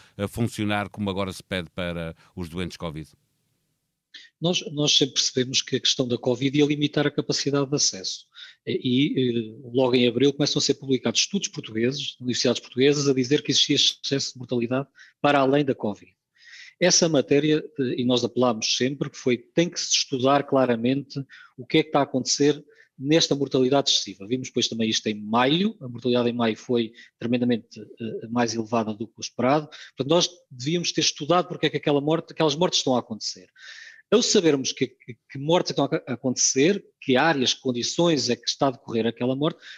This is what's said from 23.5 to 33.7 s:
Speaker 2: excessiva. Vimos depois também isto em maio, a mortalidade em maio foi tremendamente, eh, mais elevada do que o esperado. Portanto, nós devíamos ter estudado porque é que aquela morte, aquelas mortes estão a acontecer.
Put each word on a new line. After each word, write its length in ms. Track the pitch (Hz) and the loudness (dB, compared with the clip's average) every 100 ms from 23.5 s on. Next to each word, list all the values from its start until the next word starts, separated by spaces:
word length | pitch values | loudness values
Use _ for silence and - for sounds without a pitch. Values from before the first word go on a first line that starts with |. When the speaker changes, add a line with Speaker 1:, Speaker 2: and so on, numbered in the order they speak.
| 135 127 139 - | 2 4 2 2
Speaker 2:
excessiva. 360 | - - 92 98 | 0 -2 -10 -6
Vimos 200 | 127 127 | -6 -4
depois 200 | 123 113 | -2 -2
também 220 | 113 110 | 0 -2
isto 160 | 107 113 | -2 -2
em 80 | 104 | -6
maio, 600 | 104 113 131 165 208 220 | -2 2 2 2 0 -4
a 80 | 131 | -12
mortalidade 420 | 117 127 123 120 | -6 0 0 0
em 40 | |
maio 240 | 120 117 107 | 0 0 -2
foi 340 | - 120 113 - - _ | -2 -2 -2 -6 -20 _
tremendamente, 600 | 120 123 123 117 - 113 | -2 0 0 0 -4 -18
eh, 480 | 104 - 113 101 113 | -18 -12 -10 -10 -6
mais 260 | 120 117 113 | -2 -2 -2
elevada 380 | 110 117 107 | -2 -2 -2
do 140 | 104 113 | -6 -10
que 120 | - | -12
o 20 | |
esperado. 460 | - - 123 151 147 - - - | -12 -4 0 0 -2 -12 -14 -6
Portanto, 140 | 131 | 0
nós 200 | 170 170 - _ | 2 2 -4 _
devíamos 420 | 127 131 175 165 | -10 -4 -2 -2
ter 100 | - | -2
estudado 460 | 151 - 143 175 - | -2 -2 0 2 0
porque 200 | - 151 | -2 -2
é 20 | |
que 80 | 143 | -2
aquela 240 | - 143 | 0 0
morte, 320 | 147 160 - | 2 0 -2
aquelas 220 | - 160 143 | 0 0 2
mortes 240 | 185 - | 0 0
estão 160 | - 127 | 0 0
a 40 | |
acontecer. 480 | - 107 - 92 90 _ - | -2 -6 -8 -10 -14 _ -20